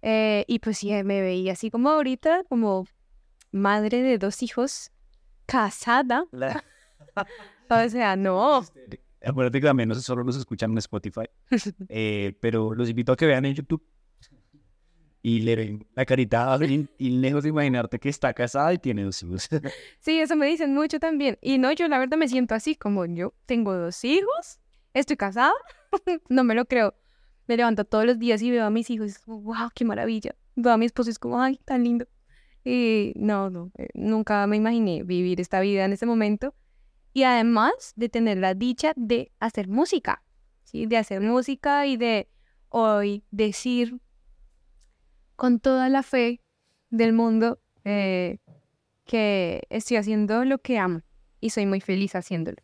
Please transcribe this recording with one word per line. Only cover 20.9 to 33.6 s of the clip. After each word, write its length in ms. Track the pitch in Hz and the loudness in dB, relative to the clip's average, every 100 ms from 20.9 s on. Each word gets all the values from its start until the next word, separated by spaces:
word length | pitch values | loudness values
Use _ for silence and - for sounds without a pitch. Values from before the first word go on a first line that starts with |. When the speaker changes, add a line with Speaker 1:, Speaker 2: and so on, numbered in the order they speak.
| 311 | -2
Speaker 1:
también. 380 | 330 311 277 - | -2 0 -2 -2
Y 160 | - 269 | -2 2
no, 120 | 254 | 2
yo 160 | 311 339 | 2 0
la 100 | 277 | 0
verdad 200 | 262 311 | 0 0
me 100 | 302 | 0
siento 260 | 254 247 | 0 0
así, 220 | 220 302 311 | -2 -2 -4
como 300 | 208 202 170 | -2 -2 -2
yo 280 | 170 180 _ - | -4 -6 _ -4
tengo 280 | 240 208 | -2 0
dos 300 | 185 170 180 | -2 -4 -6
hijos, 560 | 240 320 403 605 - - _ _ _ | 0 0 2 -4 -8 -20 _ _ _
estoy 220 | 254 285 285 | -2 -2 -2
casada, 380 | 196 196 269 440 - - _ | -4 2 2 2 -4 -20 _
<laughs> 360 | 392 - 339 _ | -4 -2 -6 _
no 140 | 254 | 2
me 100 | 247 | 4
lo 120 | 220 240 | 2 0
creo. 280 | 247 214 - _ _ _ _ - | 2 0 -2 _ _ _ _ -4
Me 100 | 233 | 0
levanto 260 | 240 214 208 | 2 0 0
todos 200 | 214 226 | 2 2
los 140 | 240 | 2
días 220 | 233 220 | 2 0
y 100 | 233 | 2
veo 140 | 240 214 | 0 2
a 40 | |
mis 200 | 220 220 | 0 -2
hijos 180 | 226 214 | -6 -6
y 20 | |
es 80 | 196 | -10
como, 220 | - 220 | -16 -16
"Wow, 280 | 208 226 233 - | -10 -8 -8 -2
qué 80 | 233 | -2
maravilla". 500 | 208 226 226 - - _ - | 0 -2 -4 -6 -14 _ 0
Veo 180 | 240 | 4
a 40 | 226 | 4
mi 80 | 233 | 4
esposo 240 | - 233 | 0 -2
y 20 | |
es 80 | 220 | -2
como, 220 | 240 247 | -4 0
"Ay, 180 | 262 269 - | 0 -2 -4
tan 180 | 262 | 0
lindo". 220 | 240 240 240 _ _ _ _ _ | 2 0 -4 _ _ _ _ _
Y 480 | 254 247 233 220 208 - | -4 0 2 2 0 -2
no, 340 | 208 202 196 | 0 0 -2
no, 220 | 180 | -6